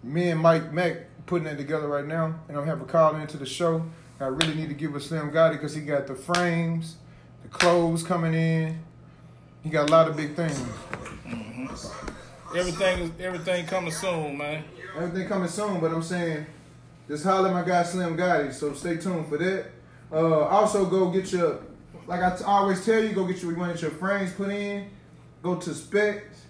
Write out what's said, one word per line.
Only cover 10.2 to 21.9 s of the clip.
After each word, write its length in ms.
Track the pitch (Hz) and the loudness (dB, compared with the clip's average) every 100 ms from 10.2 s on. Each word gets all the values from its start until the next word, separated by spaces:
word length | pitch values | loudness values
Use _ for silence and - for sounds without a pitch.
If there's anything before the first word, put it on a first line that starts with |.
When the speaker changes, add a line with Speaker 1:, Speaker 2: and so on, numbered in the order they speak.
| 147 | -4
Speaker 1:
things. 240 | 165 165 139 123 107 - - - - - | -2 -2 -2 -6 -10 -12 -12 -12 -14 -12
Speaker 2:
Mm-hmm. 1300 | 117 107 - 135 - - - - - - - - 170 | -10 -10 -10 -10 -10 -12 -10 -12 -12 -18 -18 -6 -2
Everything 420 | 180 160 190 175 | -2 2 2 2
is, 100 | 170 165 | -2 -6
everything 460 | 185 180 170 180 165 | -6 -4 -2 -2 0
coming 240 | 190 170 | -2 -2
soon, 480 | 160 190 170 147 139 | -4 -2 -2 -4 -4
man. 260 | 147 156 151 - - 151 | -6 -6 -10 -16 -12 -6
Speaker 1:
Everything 320 | 170 180 175 | -4 -4 -2
coming 200 | 196 175 | -2 -2
soon, 320 | 208 208 180 | -2 -2 0
but 100 | 160 | 0
I'm 100 | 165 | -2
saying, 440 | 165 180 170 156 151 - - - - - - | -2 -2 -2 -4 -8 -16 -20 -20 -20 -20 -10
just 160 | 151 | -4
holler 240 | 180 196 190 | 2 4 4
at 60 | |
my 80 | 175 | 2
guy 200 | 165 180 | 2 2
Slim 340 | 175 185 175 160 | 2 0 -2 0
Gotti, 360 | 180 160 139 | 2 2 0
so 200 | 123 147 | -2 -6
stay 240 | 135 175 165 | -4 -4 -4
tuned 300 | 185 170 151 | -2 -4 -2
for 80 | 147 | -2
that. 280 | 180 196 - - - - - | 0 -2 -6 -14 -20 -20 -4
Uh, 320 | 156 165 156 | 2 4 4
also, 420 | 151 196 214 208 180 | 6 4 4 4 2
go 240 | 190 180 | 4 4
get 220 | 185 185 | 2 0
your, 260 | 180 170 131 - - - | 0 2 0 -10 -20 -20